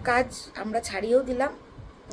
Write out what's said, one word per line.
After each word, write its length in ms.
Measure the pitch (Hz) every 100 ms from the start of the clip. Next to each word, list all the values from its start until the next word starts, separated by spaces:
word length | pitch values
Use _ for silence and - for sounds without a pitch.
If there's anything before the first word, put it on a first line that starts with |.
কাজ 460 | - 247 254 - - -
আমরা 240 | 214 220
ছাড়িয়েও 440 | - 190 214 247
দিলাম, 280 | 254 247 285 - - - - - -